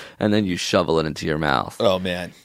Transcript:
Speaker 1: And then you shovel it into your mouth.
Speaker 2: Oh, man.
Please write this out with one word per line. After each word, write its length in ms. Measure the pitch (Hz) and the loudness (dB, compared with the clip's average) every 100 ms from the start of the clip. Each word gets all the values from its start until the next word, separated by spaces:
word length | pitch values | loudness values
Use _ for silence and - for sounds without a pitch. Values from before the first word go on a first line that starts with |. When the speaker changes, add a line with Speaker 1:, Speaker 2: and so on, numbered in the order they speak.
| - - | -16 -2
Speaker 1:
And 100 | 104 | 2
then 140 | 107 95 | 2 2
you 100 | 87 | -2
shovel 440 | - 95 80 80 | 0 2 4 2
it 80 | 78 | 0
into 180 | 73 82 | -2 -4
your 140 | 78 | 0
mouth. 360 | 76 64 50 - | 2 0 -2 0
Speaker 2:
Oh, 180 | 113 92 | 0 0
man. 340 | 92 90 87 - | -2 -6 -8 -14